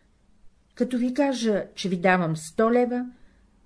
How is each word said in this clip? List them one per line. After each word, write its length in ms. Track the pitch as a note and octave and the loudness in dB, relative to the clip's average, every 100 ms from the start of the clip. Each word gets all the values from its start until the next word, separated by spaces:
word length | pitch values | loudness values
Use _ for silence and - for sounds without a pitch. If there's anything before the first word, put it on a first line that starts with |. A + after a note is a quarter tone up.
| _ _ _ _ - _ _ - | _ _ _ _ -20 _ _ -6
Като 220 | B3 B3+ | -2 -2
ви 160 | B3 | -2
кажа, 520 | B3+ C#4 B3 A3+ G3 - - | 0 0 0 0 -2 -4 -8
че 140 | F#3+ | -4
ви 80 | F3+ | 0
давам 400 | F#3 F#3 E3 D#3+ | 2 2 2 -2
сто 340 | - - A3+ | -4 0 2
лева, 400 | A#3+ B3 B3 B3 - - _ _ _ | 4 2 -2 -6 -12 -20 _ _ _